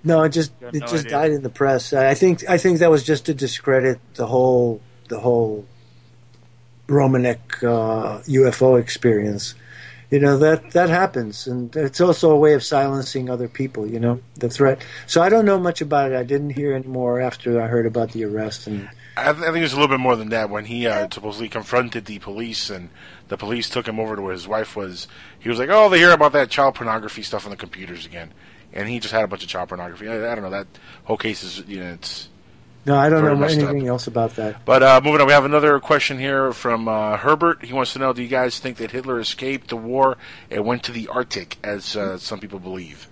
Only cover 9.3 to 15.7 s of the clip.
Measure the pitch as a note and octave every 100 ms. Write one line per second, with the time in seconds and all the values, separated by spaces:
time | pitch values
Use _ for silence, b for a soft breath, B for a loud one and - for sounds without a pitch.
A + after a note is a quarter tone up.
9.3 | G2+ - - B B B B B C#3+ C#3+
10.3 | C#3 D#3 D#3+ - F3 F3 F3 F#3+ C3 A2
11.3 | G#2 - B2 A#2+ D#3 C#3 - F3+ E3 E3
12.3 | D3+ D3+ C#3+ - C#3+ C#3 C#3 C3 C3+ B2+
13.3 | B2 A#2+ - C3 A#2+ G#2+ A2+ A#2+ B2 -
14.3 | - A#2 A#2+ C#3 C3 B B B E3+ F3+
15.3 | A3+ G#3 G3 F3